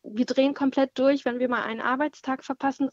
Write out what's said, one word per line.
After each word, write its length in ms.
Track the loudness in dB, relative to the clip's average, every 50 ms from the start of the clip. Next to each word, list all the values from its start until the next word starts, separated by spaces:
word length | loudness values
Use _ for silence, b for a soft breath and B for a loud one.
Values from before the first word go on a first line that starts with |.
| -16
Wir 220 | -6 -4 -2 -2
drehen 280 | 0 2 2 2 2 2
komplett 440 | 0 -2 0 2 2 2 2 2 2
durch, 280 | 4 4 4 2 0
wenn 140 | -4 -2 -2
wir 100 | 0 0
mal 140 | 0 -2 -2
einen 180 | -4 -4 -4
Arbeitstag 640 | -2 -2 0 0 -2 -2 -4 -6 -6 -4 -4 -4 -4
verpassen, 440 | -8 -6 -4 -2 -2 -2 0 -2 -2